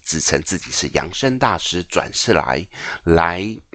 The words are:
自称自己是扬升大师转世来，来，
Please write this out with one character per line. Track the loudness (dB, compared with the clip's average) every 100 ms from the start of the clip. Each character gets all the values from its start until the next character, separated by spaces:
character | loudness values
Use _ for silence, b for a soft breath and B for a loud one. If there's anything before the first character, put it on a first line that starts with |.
自 | -6 -2
称 | 0 0
自 | 0 -4
己 | -4
是 | -4 -2
扬 | -2 -4
升 | -2 0 2
大 | 2 0
师 | -2 -4
转 | 0 -2 -2
世 | -2 2
来， | 4 4 -2 -2 B B B 4
来， | 4 4 0 -4 -8 -12